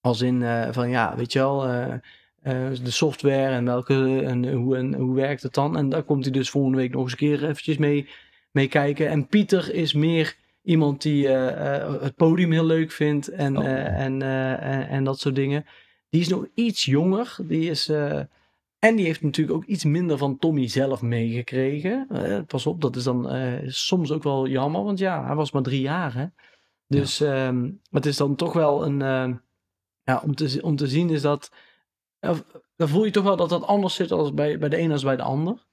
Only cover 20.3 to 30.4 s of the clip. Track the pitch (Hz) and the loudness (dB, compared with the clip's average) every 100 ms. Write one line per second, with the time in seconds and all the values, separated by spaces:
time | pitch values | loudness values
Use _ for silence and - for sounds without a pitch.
20.3 | 139 160 151 123 131 135 127 120 117 113 | 0 0 2 0 0 0 0 0 0 0
21.3 | 117 120 127 131 147 170 247 269 - - | -2 -4 -2 -2 -2 -2 -4 -4 -4 -2
22.3 | 202 160 139 147 175 160 127 127 123 127 | -4 -4 -4 -4 -2 -2 -2 -2 -2 -2
23.3 | 131 131 123 139 135 - 185 151 151 147 | -4 -4 -6 -8 -6 -2 0 0 -2 -2
24.3 | 139 135 131 139 170 202 196 190 170 131 | -2 0 0 0 -2 -2 -2 -2 -2 -4
25.3 | 147 147 139 131 139 135 165 165 120 156 | -2 0 0 0 -2 -2 -2 -4 -4 -6
26.3 | _ - _ _ _ _ 139 139 - 151 | _ -20 _ _ _ _ 0 0 0 0
27.3 | 135 131 127 123 196 _ 147 143 139 143 | 0 0 0 -2 -6 _ -2 0 0 0
28.3 | 139 - 170 151 143 156 139 135 131 127 | 0 0 2 2 2 0 0 0 0 0
29.3 | 123 _ _ _ _ _ _ - 127 151 | -4 _ _ _ _ _ _ -2 0 0
30.3 | 139 | -2